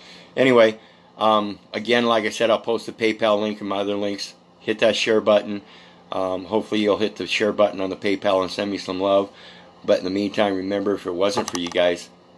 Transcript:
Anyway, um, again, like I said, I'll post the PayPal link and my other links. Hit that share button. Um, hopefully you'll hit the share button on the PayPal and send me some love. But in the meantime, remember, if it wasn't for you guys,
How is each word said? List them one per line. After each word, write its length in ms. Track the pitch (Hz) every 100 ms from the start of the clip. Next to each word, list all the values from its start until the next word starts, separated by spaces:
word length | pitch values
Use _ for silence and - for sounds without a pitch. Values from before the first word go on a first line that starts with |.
| - - - 131
Anyway, 440 | 131 120 110 107 - - _ -
um, 420 | 107 107 104 95 -
again, 320 | 110 107 120 117
like 200 | 113 107
I 40 |
said, 200 | - 113
I'll 100 | 104
post 260 | - 110 -
the 60 |
PayPal 500 | - 110 107 113 104
link 200 | 107 104
and 80 | 101
my 80 | 98
other 180 | 98 101
links. 380 | 101 101 - - _ _
Hit 200 | - 107
that 160 | 113 104
share 260 | 117 110
button. 400 | 107 104 104 101 - - - - -
Um, 340 | 95 92 92 90
hopefully 360 | 107 - 107
you'll 160 | 104 104
hit 180 | 107 -
the 120 | 90
share 260 | - 107
button 260 | 104 101 95
on 100 | 95
the 60 | 90
PayPal 460 | 104 95 101 95
and 100 | 90
send 200 | - 101
me 60 | 95
some 220 | - 92
love. 300 | 98 98 98 - - - - - -
But 140 | 101
in 40 |
the 60 | 92
meantime, 460 | 98 101 110 104 95
remember, 380 | 95 101 101
if 120 | 95 95
it 80 |
wasn't 360 | 87 101 107 107
for 100 | 92
you 100 | 87
guys, 400 | 90 87 87 - - -